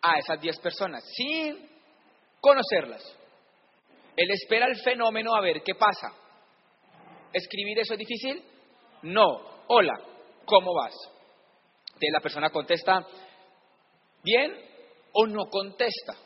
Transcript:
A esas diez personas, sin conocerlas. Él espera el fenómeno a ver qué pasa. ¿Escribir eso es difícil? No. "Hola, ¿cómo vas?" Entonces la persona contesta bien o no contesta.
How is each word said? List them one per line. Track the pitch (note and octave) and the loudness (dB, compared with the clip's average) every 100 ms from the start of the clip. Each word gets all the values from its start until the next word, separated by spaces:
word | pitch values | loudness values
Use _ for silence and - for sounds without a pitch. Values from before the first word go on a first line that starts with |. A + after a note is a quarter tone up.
A | E3+ D#3+ | 2 0
esas | C#3 D#3+ | -2 -6
diez | D#3+ D3+ | -6 -6
personas, | F3+ - F#3+ C3+ - - | -8 -6 -8 -8 -14 -8
sin | B3+ D#4+ D#4 - - _ _ _ _ _ _ _ | -6 -4 -6 -10 -18 _ _ _ _ _ _ _
conocerlas. | C4+ C#4 A#3 G3 B2 A2 - - - _ _ _ _ _ _ _ _ - | 6 6 4 0 -2 -10 -18 -20 -20 _ _ _ _ _ _ _ _ -4
Él | F3+ | -2
espera | G3 - A3 B3 | -2 0 0 2
el | A#3+ | 0
fenómeno | - B3 A3+ A3 A3 | -2 0 0 -2 0
a | A3+ | 0
ver | F#3 D#3 | 2 -2
qué | D#3+ | -4
pasa. | F#3 G#3+ G3 A2+ - - _ _ _ _ _ _ - - - - | 2 2 2 -8 -16 -20 _ _ _ _ _ _ -20 -20 -20 -8
¿Escribir | F3+ F3 F#3+ G3+ G#3+ | -8 -8 -10 -4 -4
eso | G#3+ | -4
es | A3 | -6
difícil? | G#3+ A#3 C4 C4+ - - _ _ _ - | -8 -8 -6 -8 -12 -20 _ _ _ -18
No. | D#3+ G3 G3+ A#2+ - - - | -4 4 4 4 -8 -20 4
"Hola, | A#3+ F3 A2 - - - - | 6 6 0 -10 -20 -20 -20
¿cómo | - G3+ F#3 | 4 4 4
vas?" | E3+ A#2 - - - _ _ _ _ _ _ - | -2 -4 -8 -20 -20 _ _ _ _ _ _ -20
Entonces | _ D3+ | _ -2
la | D3+ | -2
persona | D3+ D3 D3+ | -4 -4 -2
contesta | D#3 C#3+ E3+ - F#3+ - - - - - _ _ _ _ _ _ _ | -2 -2 -2 2 0 0 -20 -20 -20 -20 _ _ _ _ _ _ _
bien | E3+ A3+ D4 - - - - _ _ | 0 2 2 -6 -18 -20 -20 _ _
o | G3+ A3 | 0 0
no | G#3 F#3+ | 0 -4
contesta. | G3 G3 G3 A#3+ - - - | -4 -6 -4 -4 -4 -14 -18